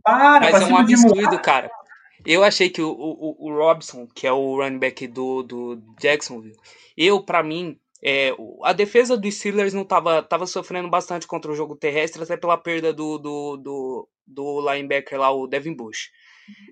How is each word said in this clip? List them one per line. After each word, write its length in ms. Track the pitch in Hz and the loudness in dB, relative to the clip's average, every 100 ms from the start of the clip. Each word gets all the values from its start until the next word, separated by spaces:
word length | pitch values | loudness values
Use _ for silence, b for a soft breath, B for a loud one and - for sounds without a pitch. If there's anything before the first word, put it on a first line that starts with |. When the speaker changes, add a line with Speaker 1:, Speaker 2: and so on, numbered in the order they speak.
Speaker 1:
para, 360 | 214 254 277 285 | 2 6 8 8
Speaker 2:
Mas 100 | 165 | 8
Speaker 1:
pra 80 | 190 | 4
Speaker 2:
é 40 | |
um 40 | 196 | 6
Speaker 1:
cima 180 | 185 226 | 6 6
de 80 | |
Speaker 2:
absurdo, 280 | 240 233 196 | 8 8 6
Speaker 1:
Moore. 200 | 208 185 | 2 0
Speaker 2:
cara. 300 | 165 135 - - - b b b - | 2 0 0 -14 -20 b b b 0
Eu 180 | 170 | 4
achei 260 | 202 196 185 | 4 4 -2
que 120 | 180 | 0
o, 80 | 156 | -6
o, 580 | 127 156 - 156 - 151 | -6 -8 -8 -10 -10 -6
o 80 | 147 | 2
Robson, 520 | 160 165 - 127 120 | 2 2 -2 -18 -18
que 200 | - 131 | -6 -2
é 40 | |
o 240 | 135 135 135 | 0 -2 -4
running 220 | 135 131 | -4 -4
back 280 | 131 127 127 | -6 -6 -12
do, 360 | 123 131 131 | -8 -6 -6
do 380 | 120 123 120 117 110 110 | -8 -10 -10 -12 -18 -4
Jacksonville, 580 | 147 147 - 117 110 _ b b b - | 0 0 -4 -14 -18 _ b b b 0
eu, 260 | 175 202 | 2 2
pra 180 | 196 170 | 0 -2
mim, 380 | 156 165 175 - _ _ | -2 -6 -10 -14 _ _
é, 300 | 139 139 135 - | -4 0 -2 -4
o, 220 | 110 - 160 | -12 -6 -2
a 80 | |
defesa 420 | 185 202 233 247 240 | 0 2 2 2 0
dos 200 | 202 208 | -2 -6
Steelers 380 | 208 202 196 | -4 -2 -2
não 120 | 196 190 | -4 0
tava, 360 | 180 165 160 | 0 2 0
tava 240 | - 170 180 | 0 -4 -4
sofrendo 440 | 190 - 180 175 | -8 -8 -10 -2
bastante 360 | 175 175 175 - | -4 -4 -10 -8
contra 240 | 170 151 | -10 -8
o 60 | 151 | -8
jogo 200 | 151 147 | -8 -6
terrestre, 460 | 151 147 156 156 | -4 -2 -4 -6
até 140 | 165 170 | -8 -6
pela 220 | 175 170 | -2 -2
perda 340 | 170 165 160 | -2 -4 -2
do, 260 | 151 156 151 | -4 -6 -8
do, 400 | 147 147 143 139 | -8 -10 -10 -10
do, 520 | 139 139 131 120 - _ _ | -10 -8 -8 -10 -14 _ _
do 460 | 135 143 143 143 | -12 -6 -4 -4
linebacker 460 | 143 139 139 139 135 | -4 -4 -6 -6 -2
lá, 140 | 135 | 0
o 160 | 135 131 | 0 -4
Devin 260 | 147 151 | -6 -6
Bush. 360 | 143 110 - - b b b b 208 202 | -12 -12 -12 -14 b b b b -20 -18